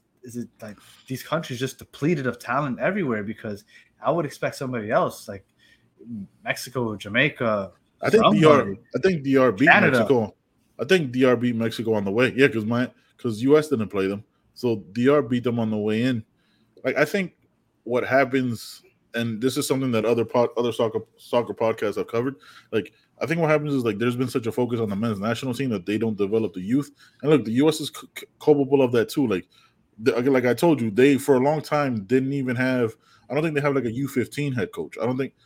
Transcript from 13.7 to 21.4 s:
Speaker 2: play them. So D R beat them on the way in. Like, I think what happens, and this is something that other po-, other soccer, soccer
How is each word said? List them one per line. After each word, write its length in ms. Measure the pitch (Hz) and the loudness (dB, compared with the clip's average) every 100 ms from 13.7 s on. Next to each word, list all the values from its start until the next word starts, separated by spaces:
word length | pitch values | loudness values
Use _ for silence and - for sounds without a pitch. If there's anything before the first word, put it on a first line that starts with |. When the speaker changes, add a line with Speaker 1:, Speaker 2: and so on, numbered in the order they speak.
| 127 98 | -2 -2
Speaker 2:
play 160 | 101 95 | -2 -2
them. 160 | 101 - _ _ | -4 -10 _ _
So 300 | - 123 110 82 | -6 -4 -2 -6
D 180 | 107 127 | 0 2
R 140 | 147 | 4
beat 200 | 123 123 | 2 -2
them 160 | 123 117 | -2 -2
on 120 | 110 | -2
the 60 | 107 | -2
way 260 | 104 107 | -2 0
in. 200 | 127 120 - _ _ _ _ _ | -2 -4 -8 _ _ _ _ _
Like, 140 | 131 127 | -4 0
I 80 | 151 | 0
think 300 | 202 180 _ _ _ _ _ | -2 -4 _ _ _ _ _
what 200 | 113 120 | -4 -4
happens, 800 | 101 131 131 135 127 110 - - _ _ _ 117 | 2 2 2 0 -2 -4 -10 -20 _ _ _ -4
and 260 | 117 107 | -4 -2
this 160 | 131 147 | -2 0
is 100 | 131 | -2
something 240 | 131 135 | -2 0
that 140 | 113 107 | 0 2
other 180 | 117 | 2
po-, 300 | 113 123 120 - | 2 0 2 0
other 160 | 120 | -2
soccer, 280 | 110 113 107 - _ | 0 -2 -2 -8 _
soccer 360 | - 120 | -4 -2